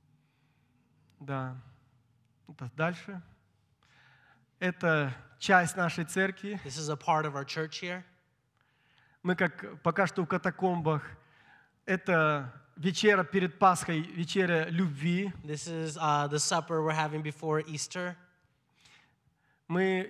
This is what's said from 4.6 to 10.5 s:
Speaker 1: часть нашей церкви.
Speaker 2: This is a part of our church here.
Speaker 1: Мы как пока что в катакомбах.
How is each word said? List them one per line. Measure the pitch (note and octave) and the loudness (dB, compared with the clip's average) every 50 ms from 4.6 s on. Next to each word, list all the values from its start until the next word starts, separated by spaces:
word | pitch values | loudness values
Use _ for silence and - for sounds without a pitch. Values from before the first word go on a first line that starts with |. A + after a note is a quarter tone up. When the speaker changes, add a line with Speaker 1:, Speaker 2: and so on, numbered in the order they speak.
| F3+ F#3 F3 - F3+ E3 D#3+ D3+ C#3+ C3 B2+ - - - - - | -2 -2 -2 0 2 2 4 4 2 0 -4 -8 -14 -20 -14 -4
Speaker 1:
часть | - - F#3+ F3+ F3 E3 - | 4 6 6 6 6 4 0
нашей | F#3+ F3 E3 - F3 D#3+ | -2 -2 -2 -2 -4 -6
церкви. | - - F#3 F#3+ F#3+ F#3+ - - G3+ G#3 F#3 - | -2 0 0 0 0 -2 -6 -8 -8 -8 -8 -10
Speaker 2:
This | C#3 B2 D#3 | -10 -10 -6
is | D3+ D3 | -4 -4
a | D3+ | -6
part | C#3+ - F3 D#3+ D#3 D#3 | -2 0 2 2 2 2
of | D3+ C#3 | 0 -4
our | C#3 C#3 | -6 -8
church | - - D#3+ D#3 D#3 - - | -6 -6 -6 -6 -6 -8 -8
here. | F#3 F3 F3+ F#3 F3+ - _ _ _ _ _ _ _ _ _ _ _ _ _ _ _ _ _ _ _ _ _ _ | -8 -8 -8 -10 -12 -16 _ _ _ _ _ _ _ _ _ _ _ _ _ _ _ _ _ _ _ _ _ _
Speaker 1:
Мы | - F3+ F3+ | -2 -2 2
как | - F#3 E3+ - - G3 - E3 D3+ | 2 2 0 0 -4 -12 -14 -12 -4
пока | - E3+ D#3+ G3+ F#3+ | -2 0 2 2 0
что | D#3+ - F#3+ | 0 0 -2
в | F3 | -2
катакомбах. | - F#3 F3 - F#3 | -2 -2 -2 -2 -2